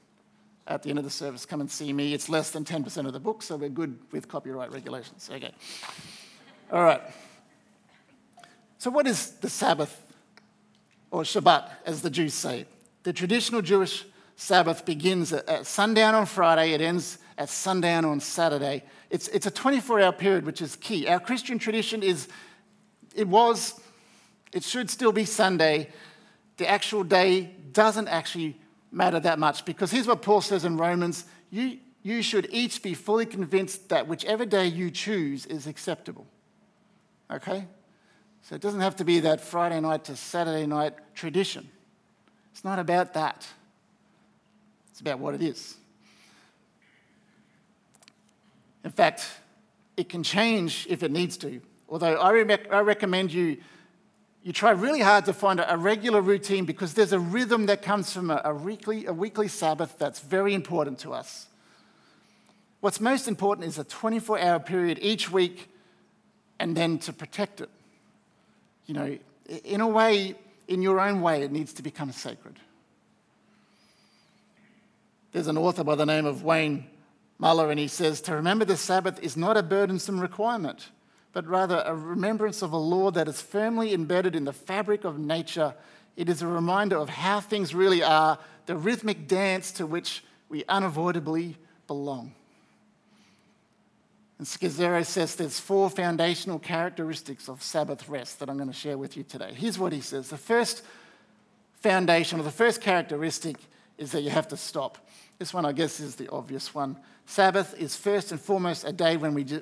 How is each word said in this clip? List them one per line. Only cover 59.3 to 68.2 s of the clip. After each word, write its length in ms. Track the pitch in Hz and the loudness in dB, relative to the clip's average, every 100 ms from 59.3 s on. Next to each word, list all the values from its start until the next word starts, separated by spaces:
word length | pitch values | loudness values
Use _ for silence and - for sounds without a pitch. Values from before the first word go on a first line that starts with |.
| 220 208 | -2 -2
Sabbath 480 | - 160 156 160 - | 0 0 0 -2 -2
that's 220 | 143 - | -4 -4
very 340 | 139 185 202 | -2 0 2
important 440 | 196 156 170 147 127 | 0 -2 -2 -2 -4
to 120 | 147 | -10
us. 340 | 123 - - - _ _ _ _ _ _ _ _ _ _ _ _ _ | -10 -10 -16 -20 _ _ _ _ _ _ _ _ _ _ _ _ _
What's 200 | 202 - | -2 0
most 280 | 226 269 240 | 2 2 0
important 400 | 202 196 202 165 | 0 0 0 -4
is 100 | 151 | -8
a 60 | |
twenty-four 540 | 143 - 220 226 220 208 | -10 -6 -2 -2 -2 0
hour 200 | 175 170 | 2 2
period 400 | 147 185 175 165 | 0 -2 0 0
each 280 | 202 220 170 | -2 -2 0
week, 400 | 190 175 180 - _ _ _ _ _ _ _ _ - | 2 0 -2 -20 _ _ _ _ _ _ _ _ -8
and 160 | 170 | -4
then 240 | 165 165 160 | 0 0 0
to 120 | - | -6
protect 480 | - 160 - 202 - | -12 -12 -6 -6 -6
it. 80 | - _ _ _ _ _ | -16 _ _ _ _ _